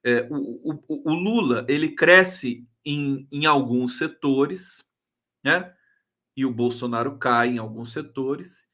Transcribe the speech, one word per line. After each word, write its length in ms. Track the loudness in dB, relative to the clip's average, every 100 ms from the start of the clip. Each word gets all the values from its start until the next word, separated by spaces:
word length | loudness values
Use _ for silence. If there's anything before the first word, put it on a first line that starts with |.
É, 240 | 2 0 0
o, 420 | -6 -6 -8 -8
o, 120 | -10 _
o, 240 | -6 -2
o 20 |
Lula, 500 | -2 0 0 2 0 0
ele 200 | 0 -2
cresce 800 | 2 8 8 8 -2 -6 -8 -12 _
em, 440 | -8 -4 -2 -4 -6
em 140 | -2 2
alguns 520 | 2 2 -2 -2 -4
setores, 840 | -6 -2 0 2 0 -2 -12 -18 _ _ _ _ _ _
né? 300 | 0 0 -2 _ _ _ _ _ _ -4
E 80 |
o 80 | -4
Bolsonaro 680 | 0 -2 -2 -4 -2 -4 -2
cai 300 | 0 2 2
em 80 | -2
alguns 340 | -8 -12 -10
setores 760 | -10 -10 -8 -6 -6 -10 -18 _